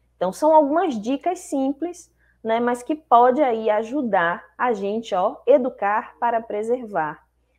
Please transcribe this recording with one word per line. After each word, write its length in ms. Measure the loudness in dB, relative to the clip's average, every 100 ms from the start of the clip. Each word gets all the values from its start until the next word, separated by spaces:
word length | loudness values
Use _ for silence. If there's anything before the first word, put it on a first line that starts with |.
| _ -6
Então, 180 | -6
são 200 | 0 4
algumas 460 | 4 4 0 -2 -4
dicas 400 | -4 -4 -4 -6
simples, 720 | -6 -4 -2 -4 -8 -10 -20 _ _ _
né, 160 | -2 0
mas 200 | 0 -4
que 140 | -6 -6
pode 460 | 4 6 6 4
aí 280 | 0 0 0
ajudar 760 | -2 -2 -4 0 0 0 -2 -10 -4
a 140 | -2
gente, 420 | -2 -4 -6 -4
ó, 240 | -2 -2 -2 2
educar 720 | 4 2 -4 -2 -2 -6 -4
para 220 | -2 -2
preservar, 840 | -4 -8 -4 -4 -4 -4 -4 -8 _ _ _